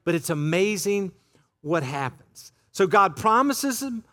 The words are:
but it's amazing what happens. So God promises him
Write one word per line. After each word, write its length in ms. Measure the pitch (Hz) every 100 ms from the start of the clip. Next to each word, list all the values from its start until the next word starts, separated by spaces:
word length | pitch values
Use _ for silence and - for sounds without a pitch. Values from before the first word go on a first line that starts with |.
but 100 | -
it's 160 | 170 -
amazing 840 | 156 151 175 202 208 196 202 190 - _ _ _ _
what 220 | 151 165
happens. 720 | 131 143 131 - _ - - _ _
So 160 | - 185
God 300 | 202 196 143
promises 640 | 220 226 285 262 277 233
him 220 | 269 233 -